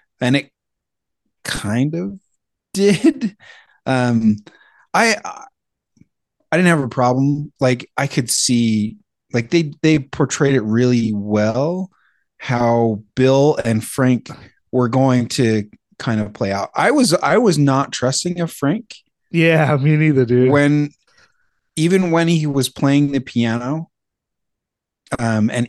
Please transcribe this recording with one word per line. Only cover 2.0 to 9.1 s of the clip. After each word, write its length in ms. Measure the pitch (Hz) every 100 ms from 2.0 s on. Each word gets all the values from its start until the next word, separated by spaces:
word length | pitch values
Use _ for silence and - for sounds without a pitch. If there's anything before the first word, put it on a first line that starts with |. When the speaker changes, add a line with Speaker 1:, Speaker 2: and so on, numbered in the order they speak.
| 190 196 _ _ _
Speaker 1:
<laughs> 260 | _ _
did. 600 | 196 202 - 320 262 214 - - - _ _ -
Um, 500 | 131 123 117 110 104 - _ _ _ _
I, 220 | 180 226 208 87 - - _ _ _ _ _ _ _ _ _ -
I 60 | 160
didn't 120 | 180
have 120 | 165
a 80 | 127
problem. 640 | 131 123 127 139 147 151 -
Like, 300 | 131 123 - -
I 100 | 143
could 240 | - 120
see, 680 | - - 120 117 107 107 107 _